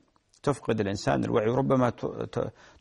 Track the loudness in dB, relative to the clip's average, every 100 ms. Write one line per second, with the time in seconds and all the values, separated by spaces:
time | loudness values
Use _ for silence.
0 | _ _ _ _ -4 -2 -2 0 0 -2
1 | 0 0 2 2 2 2 2 2 2 0
2 | -6 -6 -6 -4 -6 -8 -20 -14